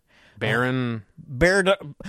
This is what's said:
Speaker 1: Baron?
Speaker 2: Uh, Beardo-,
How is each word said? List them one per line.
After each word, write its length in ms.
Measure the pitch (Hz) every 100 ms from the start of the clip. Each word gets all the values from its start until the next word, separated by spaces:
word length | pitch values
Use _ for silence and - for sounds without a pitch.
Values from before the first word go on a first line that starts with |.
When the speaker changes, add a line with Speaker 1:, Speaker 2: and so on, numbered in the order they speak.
| _ _ _ -
Speaker 1:
Baron? 680 | 107 113 127 131 123 113 - -
Speaker 2:
Uh, 160 | - 123
Beardo-, 580 | 170 196 190 196 147 -